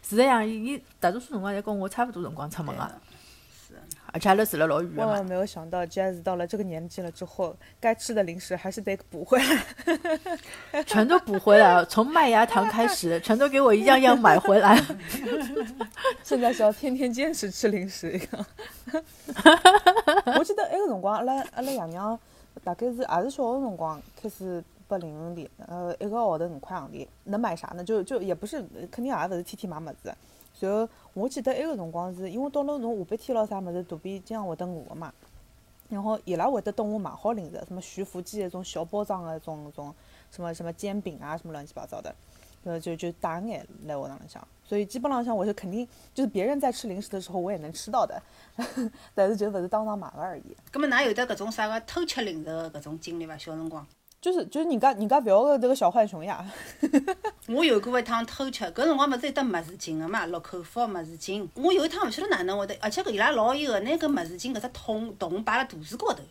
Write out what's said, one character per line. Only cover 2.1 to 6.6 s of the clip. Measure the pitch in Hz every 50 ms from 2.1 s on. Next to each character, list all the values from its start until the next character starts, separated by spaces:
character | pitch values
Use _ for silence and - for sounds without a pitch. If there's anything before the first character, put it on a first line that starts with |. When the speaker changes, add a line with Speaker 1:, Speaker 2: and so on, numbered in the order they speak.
| 208
Speaker 1:
多 | 175 175
辰 | 131 160
光 | - 143 151
出 | - - 156
门 | 143 -
的。 | -
Speaker 2:
对 | 143
的， | - - - _ - - - - - - - - - - - -
是 | - -
的。 | - - - - - -
Speaker 1:
而 | - -
且 | 170 - 202
阿 | 190
拉 | 208 220
住 | 208 -
了 | 151 156
老 | 160 147 151
远 | 175 170 160
的 | 151 220
嘛。 |
Speaker 3:
万 | 220 208
万 | 202 196
没 | 185 185
有 | 180 196
想 | 208 - 175 160 165
到， | 175 180 175
Jazz | 170 - 190 190 190 185 170 170
到 | 190 185
了 | 175 175
这 | 170 -
个 | 208